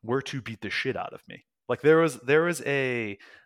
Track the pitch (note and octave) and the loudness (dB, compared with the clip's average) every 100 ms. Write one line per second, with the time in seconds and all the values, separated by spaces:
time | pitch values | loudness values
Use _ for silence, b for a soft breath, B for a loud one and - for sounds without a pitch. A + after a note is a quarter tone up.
0 | A2 C3 C3+ C#3 A#2 A2 G#2 - C3 G2 | -4 -4 -4 -8 -10 -10 -8 -4 -4 -4
1 | F2+ - - - _ _ - A#2+ D3 D#3+ | -8 -12 -18 -20 _ _ -6 0 6 6
2 | E3 C3 A#2+ D3+ E3+ E3+ - C#3 C3 A#2+ | 4 0 2 2 2 -2 -2 -2 0 -2
3 | A2 G2+ b b | -4 -8 b b